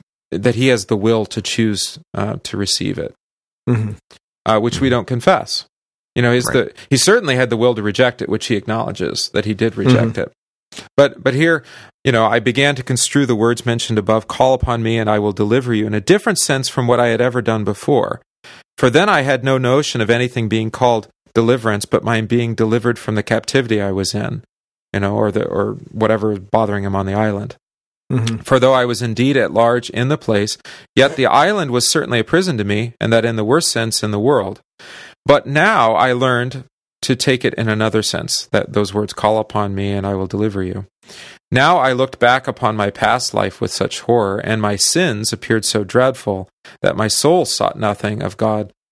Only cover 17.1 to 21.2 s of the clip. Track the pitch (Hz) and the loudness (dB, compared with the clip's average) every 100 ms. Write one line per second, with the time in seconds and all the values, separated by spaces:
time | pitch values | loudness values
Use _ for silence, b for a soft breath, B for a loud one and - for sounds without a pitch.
17.1 | 113 127 123 117 110 104 101 - 135 - | 2 0 0 -2 -2 -2 -4 0 0 0
18.1 | - _ _ B B _ - 127 131 202 | -6 _ _ B B _ 0 2 4 4
19.1 | 175 135 131 131 131 127 135 147 123 107 | 2 2 0 2 0 2 2 0 -2 2
20.1 | 117 123 127 110 110 110 - 123 113 - | 2 2 -2 -2 -2 -2 0 2 2 -2
21.1 | _ | _